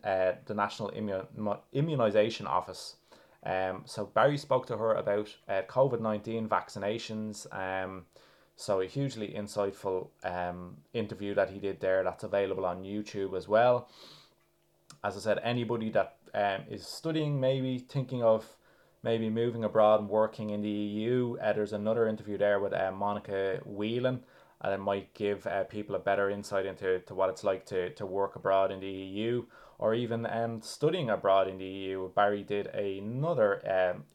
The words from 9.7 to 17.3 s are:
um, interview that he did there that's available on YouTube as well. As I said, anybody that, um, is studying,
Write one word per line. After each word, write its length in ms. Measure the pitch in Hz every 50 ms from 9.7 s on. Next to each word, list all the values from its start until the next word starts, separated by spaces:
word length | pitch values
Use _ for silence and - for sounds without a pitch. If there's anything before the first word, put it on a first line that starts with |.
| 98 - - 98 92 92 - - - _ -
um, 540 | 92 90 90 87 87 87 90 90 90 - - - _ -
interview 400 | 120 104 104 110 95 101 101 101
that 160 | 98 98 95
he 80 | 95 98
did 220 | 101 98 98 -
there 240 | - 95 92 95 92
that's 200 | 92 87 - -
available 440 | 101 101 101 101 95 95 92 95 90
on 160 | 87 92 95
YouTube 520 | 95 101 107 107 - - 104 98 95 92
as 120 | 92 85 -
well. 420 | 107 110 120 127 123 123 - - - - - - - - - _ _ _ _ _ _ _ _ _ _ _ _ _ - - -
As 140 | 101 98 101
I 40 |
said, 180 | 95 110 101 - -
anybody 460 | 120 123 123 120 107 120 113 110 110
that, 280 | - 104 95 - - _ _ - -
um, 260 | 104 101 101 98 95 - -
is 160 | 104 104 -
studying, 540 | - - - - 160 156 160 151 147